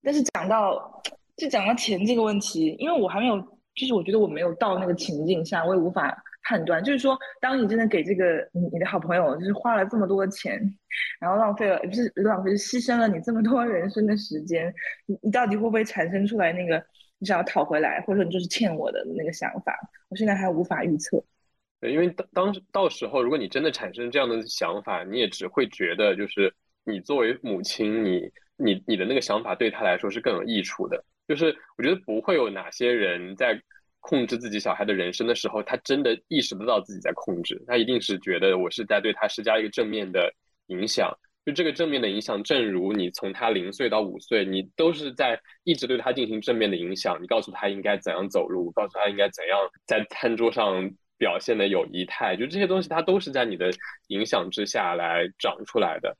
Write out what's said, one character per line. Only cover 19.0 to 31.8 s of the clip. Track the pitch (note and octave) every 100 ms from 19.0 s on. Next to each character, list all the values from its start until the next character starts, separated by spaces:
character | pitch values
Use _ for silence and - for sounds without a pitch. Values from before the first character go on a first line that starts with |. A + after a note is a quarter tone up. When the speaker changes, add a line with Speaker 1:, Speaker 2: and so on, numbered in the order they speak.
| E3 E3
Speaker 1:
那 |
个 | D#3
想 | E3 - -
法？ | - - - - _
我 | -
现 | G#3+
在 |
还 | G3 F#3+
无 | E3
法 | F3+ E3
预 | - D3+
测。 | - - - _ _ _ _ _
Speaker 2:
对， | A#2
因 | D3
为 | F3
当， | E3+ -
当， | - F#3+ F#3+ _
到 | G3 F3+
时 | - A2
候 | C3+
如 | A#2+
果 | D3+
你 | G2+
真 | C3+
的 | D3+
产 | - G2+
生 | G2+ A#2+
这 | C#3
样 | B2+
的 | A2+ G#2+
想 | - E2+ G2
法， | G2+ F#2
你 | F2+ A2+
也 | G#2+
只 | - F#2
会 | - B2
觉 | - F2
得 | F2 G#2
就 | F#2+ G2+
是 | - F#2+ _ _ _
你 | - G2+
作 | E2+ C#3+
为 | A2+ B2
母 | B2+ G2
亲， | G2 - G#2+ A2
你， | G#2 F2+ E2 _ _ _
你， | B2+ F#2+ -
你 | G#2
的 | F#2+
那 |
个 | C3+
想 | - G#2+
法 | A#2
对 | F#2 A2+
他 | -
来 | G2+ F2+
说 | G#2
是 | G#2+
更 | A#2
有 | G#2
益 | G2 A2
处 | F2+ - F#2+
的。 | - _ _ _
就 | D3
是 | D#3+ D3 -
我 | -